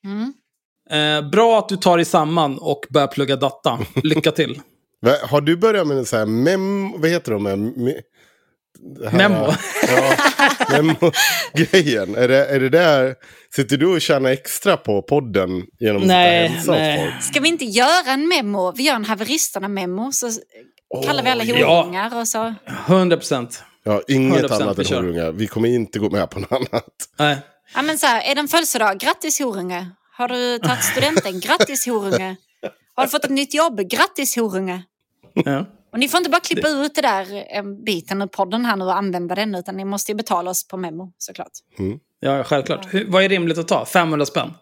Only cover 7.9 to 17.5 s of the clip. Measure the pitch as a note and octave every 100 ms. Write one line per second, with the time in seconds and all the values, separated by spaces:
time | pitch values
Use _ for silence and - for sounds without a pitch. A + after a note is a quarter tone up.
7.9 | D3+ - _ _ _ _ _ _ _ -
8.9 | - G#2+ - G3+ F#3 A2 F#3 - - -
9.9 | B3 C4+ - C#4+ - C#4 C4+ - D3 D#3
10.9 | D#3 E3+ - G#5+ F5 D5+ C#3+ D#3+ F#3+ D3
11.9 | A2 F#2+ G#2 B2 C3+ C3+ C#3 C3 D3+ F3
12.9 | C#3+ C3 B2+ - - _ - B2+ C#3 E3+
13.9 | F3 - C#3+ C3 C3 - - G#3 E3+ -
14.9 | G2+ - C#3+ B2+ G2 F2+ F#2 F2+ _ A2
15.9 | G2+ F#3 F3+ F3 E3+ E3 E3 E3 D#3 D#3
16.9 | D3 - C3 - D4 D4+